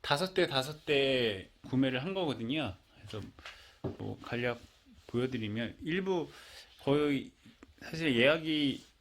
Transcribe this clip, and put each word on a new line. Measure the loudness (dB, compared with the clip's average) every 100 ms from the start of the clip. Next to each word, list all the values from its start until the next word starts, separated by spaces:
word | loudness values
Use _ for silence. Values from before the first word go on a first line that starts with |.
다섯 | 0 0 2
대, | 2 2
다섯 | 2 -2 -8 0
대 | 2 4 2 0 -2 -10 _ -2
구매를 | 2 2 0
한 | -4
거거든요. | -2 -2 -2 -4 -2 -4 -6 _ -20 -12
그래서 | -12 -12 -16 -18 -18 -20 -12 -10 -8
뭐 | -10 -10
간략 | -6 -2 -2 -4 -10 -20 -20 -20 -6
보여드리면, | -2 -2 -2 -4 -4 -6 -6
일부 | -4 -2 0 -2 -4 -12 -20 -20 -20 -6
거의 | 2 4 4 0 -2 _ -20 -20 -20 -18
사실 | -12 -2 2 6
예약이 | 8 6 2 2 2 0 -8 _